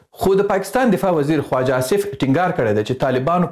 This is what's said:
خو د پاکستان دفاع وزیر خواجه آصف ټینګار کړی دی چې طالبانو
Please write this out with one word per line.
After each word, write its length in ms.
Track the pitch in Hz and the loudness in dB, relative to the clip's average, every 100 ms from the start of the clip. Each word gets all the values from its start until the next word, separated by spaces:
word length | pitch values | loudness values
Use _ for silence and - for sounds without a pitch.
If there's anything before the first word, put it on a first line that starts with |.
| _ - | _ -4
خو 100 | 190 196 | 0 2
د 100 | 196 | 2
پاکستان 440 | 190 190 247 254 | -2 -2 0 0
دفاع 180 | 185 196 165 | 2 2 0
وزیر 260 | 139 160 - | 0 0 0
خواجه 260 | 131 131 131 | -2 0 0
آصف 280 | 131 202 - | 0 -2 -2
ټینګار 460 | - 135 139 180 - | -2 0 2 0 0
کړی 160 | 117 104 | 0 0
دی 60 | |
چې 160 | 107 127 | -2 -2
طالبانو 480 | 139 127 139 175 170 | -2 0 0 0 0